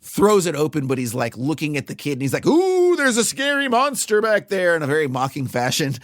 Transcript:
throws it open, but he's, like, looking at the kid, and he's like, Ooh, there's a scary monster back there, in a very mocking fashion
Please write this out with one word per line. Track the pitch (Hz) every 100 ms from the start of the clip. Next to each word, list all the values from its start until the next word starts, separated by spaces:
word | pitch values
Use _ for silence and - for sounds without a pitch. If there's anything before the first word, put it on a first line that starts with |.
throws | - - 196 208 175
it | 147
open, | 151 156 135
but | 131
he's, | 123
like, | 123 120 107
looking | 127 156 151 147
at | 127
the | -
kid, | -
and | 139
he's | 135
like, | 139 -
Ooh, | 285 381 370 359 349
there's | 277 233
a |
scary | 233 - 277 285 277
monster | 233 277 254 - 214
back | 220 214 -
there, | 196 180 170
in |
a | 147
very | 147 151
mocking | 127 131 151 131
fashion | 123 123 131 147 135